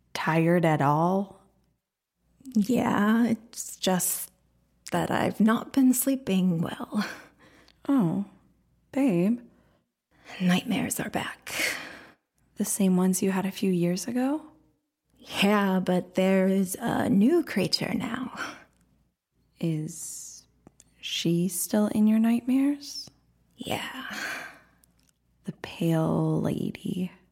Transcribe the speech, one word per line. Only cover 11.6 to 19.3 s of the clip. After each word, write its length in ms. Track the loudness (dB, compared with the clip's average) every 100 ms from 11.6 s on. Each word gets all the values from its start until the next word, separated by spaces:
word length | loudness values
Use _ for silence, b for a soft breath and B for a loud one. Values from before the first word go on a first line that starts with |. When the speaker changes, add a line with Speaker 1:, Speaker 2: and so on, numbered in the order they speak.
| B B B B B B _ _ _ -8
Speaker 1:
The 80 |
same 320 | -6 2 4 4
ones 260 | 4 2
you 80 | 0
had 140 | 0 -4
a 40 |
few 200 | -2 0
years 360 | 2 2 0 -2
ago? 360 | -2 -2 -2 -6 -20 _ _ _ _ _ _ -12 0
Speaker 2:
Yeah, 380 | 2 4 2 2
but 340 | 2 0 0
there 320 | 0 4 4 4
is 280 | 2 0 -2
a 280 | -2 0 2
new 340 | 4 6 4
creature 500 | 2 -2 -2 -2 -2
now. 380 | -4 -4 -6 -8 -10 B B B _ _ _ _ _ _